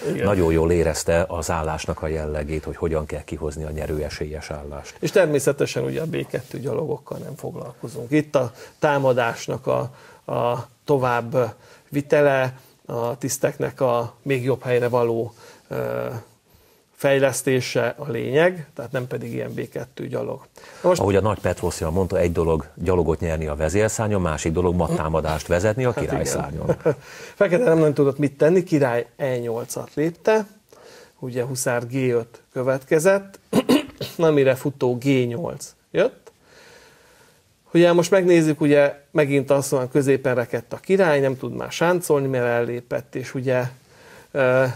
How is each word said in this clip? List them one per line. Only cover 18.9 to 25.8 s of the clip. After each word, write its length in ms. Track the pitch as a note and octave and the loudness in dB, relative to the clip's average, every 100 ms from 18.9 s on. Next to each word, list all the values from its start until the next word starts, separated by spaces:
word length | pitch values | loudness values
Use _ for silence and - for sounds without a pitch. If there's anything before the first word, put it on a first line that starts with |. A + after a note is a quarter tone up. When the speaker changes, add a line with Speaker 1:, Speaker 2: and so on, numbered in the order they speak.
Speaker 1:
nem 160 | C3 B2+ | -6 -6
pedig 260 | B2+ B2 | -8 -8
ilyen 200 | B2 A#2+ | -8 -6
B 160 | A#2+ B2 | -8 -8
kettő 380 | C3+ C3 - - | -10 -12 -12 -8
gyalog. 380 | B2 A#2+ - - - - - | -6 -6 -10 -14 -20 -20 -2
Na 80 | F3+ | 2
most 120 | E3+ | 4
Speaker 2:
Ahogy 140 | G2+ F#2+ | 4 4
a 60 | |
nagy 180 | G#2+ G2 | 2 0
Petrosja 500 | F#2 F2 F2 - D#2+ | -2 -2 -4 -4 -2
mondta, 300 | F2+ F2+ F2+ | 0 0 2
egy 120 | F2 | 2
dolog 360 | E2+ E2 D#2+ - - | 2 2 0 -2 -6
gyalogot 440 | F#2 F2+ D#2+ D#2+ | 0 2 2 0
nyerni 280 | E2+ D#2+ D#2 | -2 -4 -4
a 80 | D2 | -2
vezérszárnyon, 640 | D#2 G2+ G#2+ - G#2+ G2+ | 0 2 0 0 -2 0
másik 300 | E2+ D2+ E2+ | 0 -2 -2
dolog 240 | E2 F2+ F2 | 0 2 2
madtámadást 720 | D#2+ E2+ D#2+ D#2+ D#2 D#2 - | 0 -2 -2 -2 -2 -4 0
vezetni 380 | F2 G#2+ A2 | 0 2 0